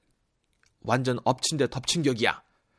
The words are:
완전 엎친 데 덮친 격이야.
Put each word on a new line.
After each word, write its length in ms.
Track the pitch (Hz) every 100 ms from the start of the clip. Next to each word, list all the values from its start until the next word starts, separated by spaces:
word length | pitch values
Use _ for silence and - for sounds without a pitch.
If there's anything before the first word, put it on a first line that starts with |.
| _ _ _ _ _ _ _ _
완전 360 | 110 127 127 120
엎친 320 | 120 127 - 151
데 100 | 123
덮친 360 | 131 - 170
격이야. 400 | 139 117 107 - _ _ _